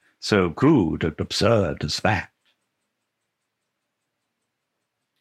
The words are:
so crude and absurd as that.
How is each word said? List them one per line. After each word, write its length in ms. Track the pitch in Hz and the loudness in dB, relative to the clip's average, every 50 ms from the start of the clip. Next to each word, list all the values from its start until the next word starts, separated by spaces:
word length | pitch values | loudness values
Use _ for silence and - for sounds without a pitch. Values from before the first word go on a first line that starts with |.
| _ _ _ _ | _ _ _ _
so 320 | - - 110 101 90 85 | -4 0 2 2 2 0
crude 540 | 78 - - 143 165 127 90 78 78 - - | 0 2 2 4 4 4 2 0 0 -2 -4
and 100 | 82 76 - | -4 -4 -6
absurd 680 | - - - - 92 107 117 107 95 78 69 - - | -8 -6 -4 0 0 2 2 2 0 -2 -4 -6 -6
as 160 | 73 - - | -8 -6 -4
that. 300 | - 98 110 85 - - _ _ _ _ _ _ _ _ _ _ _ _ _ _ _ _ _ _ _ _ _ _ _ _ _ _ _ _ _ _ _ _ _ _ _ _ _ _ _ _ _ _ _ _ _ _ _ _ _ _ _ _ _ _ _ _ _ _ | -2 -2 -2 -2 -4 -10 _ _ _ _ _ _ _ _ _ _ _ _ _ _ _ _ _ _ _ _ _ _ _ _ _ _ _ _ _ _ _ _ _ _ _ _ _ _ _ _ _ _ _ _ _ _ _ _ _ _ _ _ _ _ _ _ _ _